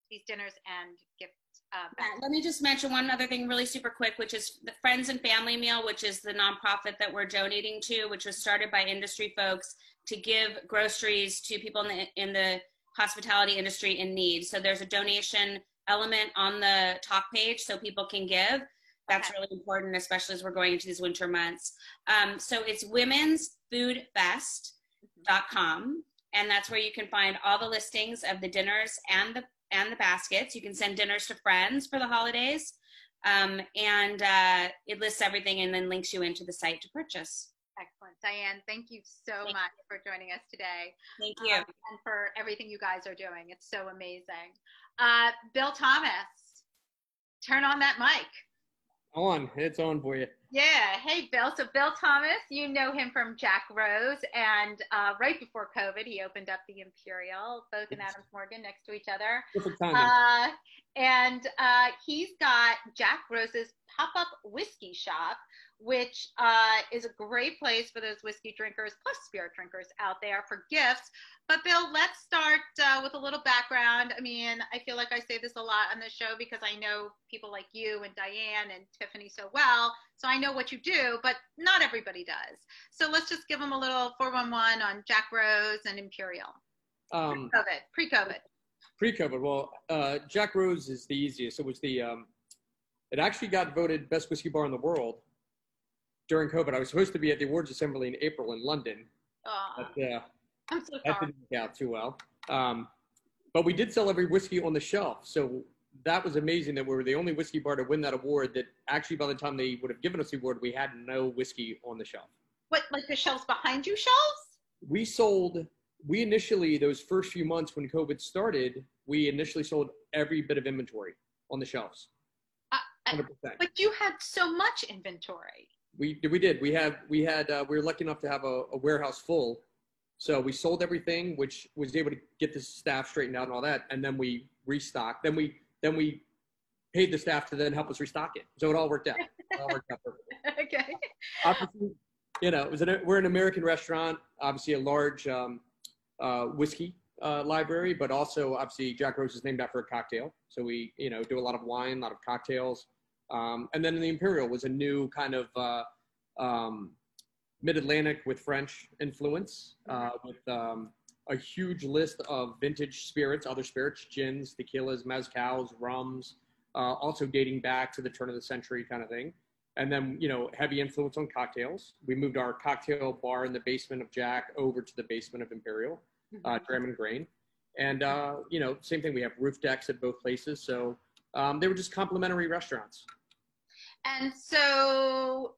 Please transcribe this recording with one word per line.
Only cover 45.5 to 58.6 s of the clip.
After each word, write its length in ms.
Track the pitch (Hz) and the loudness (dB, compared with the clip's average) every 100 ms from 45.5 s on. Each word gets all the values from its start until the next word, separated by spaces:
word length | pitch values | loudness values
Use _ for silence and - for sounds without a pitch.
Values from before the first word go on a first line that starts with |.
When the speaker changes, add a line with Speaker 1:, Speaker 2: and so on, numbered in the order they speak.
Speaker 1:
Bill 180 | 269 277 | 0 0
Thomas, 920 | 277 262 294 294 185 - _ _ - _ _ _ _ _ _ _ _ - | 4 6 6 4 -2 -6 _ _ -20 _ _ _ _ _ _ _ _ 0
turn 180 | 269 | 2
on 140 | 277 285 | 4 4
that 180 | 277 240 | 4 4
mic. 280 | 254 285 - - - _ _ _ _ _ _ | 4 4 0 -14 -20 _ _ _ _ _ _
Speaker 3:
On, 360 | 160 190 160 131 143 | 0 2 2 -2 -4
it's 240 | 160 156 | -2 0
on 200 | 160 151 | 0 0
for 160 | 135 135 | -2 -4
you. 100 | 127 - _ | -4 -8 _
Speaker 1:
Yeah. 440 | 269 302 285 202 196 | 2 4 6 4 0
Hey, 240 | 285 339 - | -2 -2 0
Bill. 200 | 247 262 - | 0 2 0
So 80 | 247 | -2
Bill 180 | 277 294 311 | 2 2 4
Thomas, 380 | 302 285 302 427 - | 4 6 4 0 -2
you 200 | 285 285 | -6 -2
know 240 | 277 262 | 0 0
him 180 | 277 247 | 0 -2
from 240 | 254 226 220 | -2 -4 -2
Jack 280 | 233 196 - | 2 2 0
Rose, 460 | 214 214 208 254 285 - | 0 2 2 0 -2 -4
and, 460 | 240 220 208 208 208 196 | 0 4 4 2 -4 -2
uh, 220 | 214 202 202 | 0 2 2
right 180 | 269 - | 2 0
before 300 | 233 220 202 214 | -6 -10 -6 -4
covid, 280 | 196 202 | -4 -4
he 180 | 226 196 | -8 -8
opened 260 | 190 202 196 | -8 -10 -8
up 120 | 190 202 | -8 -8
the 120 | 196 | -20
Imperial, 840 | 185 _ 190 185 180 190 226 240 - | -20 _ -14 -12 -10 -10 -8 -10 -8
both 180 | 214 208 | -8 -8
in 80 | 208 | -8
Speaker 3:
Yes. 140 | 196 | -8
Speaker 1:
Adams 140 | 196 - | -10 -14
Morgan 300 | 202 196 226 | -14 -14 -12